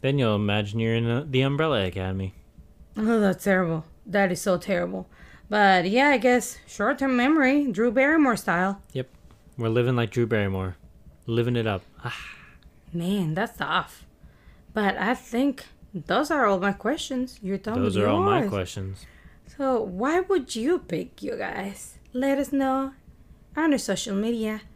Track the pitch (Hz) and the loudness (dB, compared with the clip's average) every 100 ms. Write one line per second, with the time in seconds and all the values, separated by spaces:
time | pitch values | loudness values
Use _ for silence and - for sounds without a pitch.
0 | 131 139 117 104 104 104 101 110 113 113 | 0 2 2 2 2 0 -2 -2 0 0
1 | 117 120 156 131 135 143 160 127 95 90 | 0 -2 0 0 0 0 0 0 -2 -2
2 | 92 95 95 - - - - - - - | -4 -4 -6 -10 -20 -20 -20 -20 -14 -4
3 | 220 226 202 180 202 185 175 160 - - | 0 2 2 0 0 0 2 -4 -8 -20
4 | - 196 196 180 - 180 190 180 175 190 | -4 0 0 0 -2 -2 0 -4 -2 -8
5 | 185 - - - - 208 202 190 175 226 | -12 -20 -20 -20 -4 2 6 6 4 4
6 | 285 262 247 247 - - - - 208 285 | 4 4 4 2 0 -12 -18 -4 -2 0
7 | 269 247 254 320 262 285 285 185 240 226 | 0 2 4 4 4 4 2 0 0 2
8 | 277 320 277 220 - 175 185 196 - 131 | 4 4 4 2 0 0 0 -2 -8 -8
9 | 120 - - - - - 113 113 120 123 | -8 -12 -20 -20 -20 -4 0 2 2 2
10 | 113 120 117 113 101 95 95 87 - - | 0 0 0 2 0 -2 -4 -8 -18 -20
11 | - - - 117 120 120 110 95 - - | -20 -18 -4 -2 0 0 0 -2 -6 -12
12 | 120 - - - - - - - - 170 | -12 -10 -14 -18 -20 -20 -20 -20 -12 -8
13 | 170 202 165 160 233 - 143 175 - - | -4 -2 -2 -2 -4 -6 -4 -2 -4 -14
14 | - _ - - - - - - 202 190 | -20 _ -20 -20 -20 -20 -8 -2 0 0
15 | 185 247 - 233 277 262 - - - 190 | -2 -2 -4 0 0 -2 -12 -20 -12 -12
16 | - 190 294 311 226 196 196 196 214 311 | -2 0 2 2 2 2 0 0 -2 -4
17 | - 254 254 - 190 196 214 240 - - | -4 -4 -6 -8 -6 -6 -4 -2 0 2
18 | 104 - 359 - 101 98 92 - 95 98 | 2 2 2 2 0 -2 -4 -6 -10 -10
19 | - - - - - - 269 247 214 180 | -16 -20 -20 -20 -20 -4 0 0 -2 -2
20 | 254 339 370 381 254 220 240 339 - 185 | 0 0 0 -2 -2 -4 0 -2 -2 -6
21 | 170 - 202 - - - 196 196 - - | -6 -10 -8 -6 -6 -6 -8 -10 -18 -20
22 | - 247 277 277 269 277 269 262 269 269 | -12 -4 0 0 0 0 0 0 -2 -10
23 | - - - - - - 320 277 - 190 | -20 -20 -20 -20 -12 -2 2 2 0 -4
24 | - 196 220 233 220 214 - | -2 -2 -2 -2 -4 -6 -12